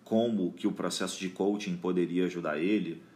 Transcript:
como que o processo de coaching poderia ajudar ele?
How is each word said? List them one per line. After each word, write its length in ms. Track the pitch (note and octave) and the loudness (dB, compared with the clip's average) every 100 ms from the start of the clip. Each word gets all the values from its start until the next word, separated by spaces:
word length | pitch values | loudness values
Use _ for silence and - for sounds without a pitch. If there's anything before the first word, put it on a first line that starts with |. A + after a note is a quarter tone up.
como 500 | - A2 A#2+ G#2 F2 | -2 2 2 2 -2
que 140 | - G2+ | 0 -2
o 60 | |
processo 480 | F2+ F2+ - F2+ - | 0 -4 -2 -4 -4
de 80 | F#2 | -6
coaching 480 | - G2 G#2 G2 F2 | 0 2 2 -2 -2
poderia 480 | F#2 F2+ E2+ F2+ | 0 2 2 2
ajudar 340 | F2+ F2 D#2+ D2+ | 0 0 -2 0
ele? 440 | F#2 G#2+ E2+ E2 - | 2 2 0 -8 -14